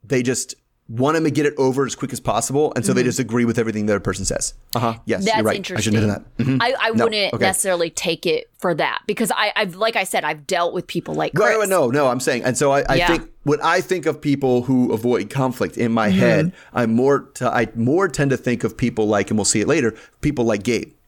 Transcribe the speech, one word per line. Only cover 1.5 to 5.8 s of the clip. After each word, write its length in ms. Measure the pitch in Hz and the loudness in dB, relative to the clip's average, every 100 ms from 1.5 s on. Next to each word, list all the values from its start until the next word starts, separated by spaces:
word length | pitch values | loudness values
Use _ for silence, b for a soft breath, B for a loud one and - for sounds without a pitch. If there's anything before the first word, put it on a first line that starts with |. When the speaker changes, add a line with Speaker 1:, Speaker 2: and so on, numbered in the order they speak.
| 143 | 2
Speaker 1:
over 280 | 131 131 131 | 0 2 -2
as 100 | 104 | -4
quick 160 | 139 | -8
as 80 | 120 | -6
possible, 540 | - 107 - 135 151 - | -4 -2 -2 0 0 0
and 100 | 101 | 0
so 60 | |
they 80 | 123 | 2
Speaker 2:
Mm-hmm. 80 | 123 | 0
Speaker 1:
just 120 | 120 | 0
agree 260 | 117 120 117 | -2 0 0
with 120 | 113 | 0
everything 280 | 113 107 107 | -2 -2 0
the 80 | |
other 80 | 101 | 0
person 240 | - 92 95 | -2 -4 -4
says. 280 | - - - - 117 | -4 -6 -10 -6 -2
Uh-huh. 200 | 117 113 - | -2 -4 -4
Yes, 180 | 98 | -2
Speaker 2:
That's 140 | 196 214 | 0 0
Speaker 1:
you're 80 | 107 | 0
right. 260 | 101 92 | -2 -4
I 80 | |
shouldn't 240 | 180 | -4